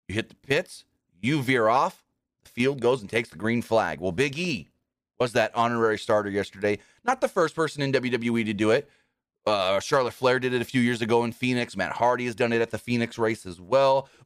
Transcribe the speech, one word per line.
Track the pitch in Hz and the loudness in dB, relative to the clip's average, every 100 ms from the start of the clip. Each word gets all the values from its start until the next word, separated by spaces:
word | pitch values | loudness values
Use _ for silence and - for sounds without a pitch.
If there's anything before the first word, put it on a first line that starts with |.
| - | -10
you | 104 | -8
hit | 107 | -8
the | _ | _
pits, | - 139 185 - - _ _ 85 | -4 -2 -4 -10 -20 _ _ _
you | 107 151 | -2 -2
veer | 123 131 110 | 0 2 4
off, | 123 165 - _ _ _ _ _ | 4 2 -2 _ _ _ _ _
the | |
field | - 127 139 | -2 0 2
goes | 120 135 | 2 0
and | 98 | 0
takes | 110 120 | -4 -4
the | 80 | -4
green | 104 117 | -2 -2
flag. | 113 113 92 76 | 0 0 0 -2
Well, | 90 | -4
Big | 85 147 139 | -2 -2 -2
E | 180 120 71 _ _ _ _ - | -6 -8 -10 _ _ _ _ -4
was | 127 | -2
that | 117 110 - | 0 0 2
honorary | 117 120 113 107 | 0 2 2 0
starter | - 107 101 | 0 0 0
yesterday. | 98 98 98 104 104 _ _ | -2 -4 -2 -2 -2 _ _
Not | - 254 | -4 -2
the | 262 | -2
first | - 160 - | 0 -2 0
person | 160 - | -4 -2
in | 139 | -2
W | 131 123 | 0 0
W | 120 117 117 | -2 -2 -2
E | 110 | -2
to | |
do | 104 107 | 0 2
it. | 120 - _ _ _ _ _ - | 2 0 _ _ _ _ _ -2
Uh, | 104 92 98 | 0 0 0
Charlotte | - 143 123 | 0 0 0
Flair | - 127 127 | 0 2 2
did | 127 123 | 2 -2
it | |
a | 117 | -2
few | 131 | 0
years | 120 120 | 2 0
ago | 113 117 117 | 2 2 0
in | |
Phoenix. | 113 127 123 120 95 | -2 -2 -2 -4 -4
Matt | 90 - | -6 0
Hardy | 117 123 123 | 0 0 -2
has | 107 | -2
done | 117 | 0
it | 117 | 0
at | 113 | 0
the | 107 | -4
Phoenix | - 120 117 - | -4 -2 -2 -2
race | 113 113 95 | -2 -2 -8
as | 85 | -16
well. | 90 127 135 135 131 _ | 0 4 4 2 -2 _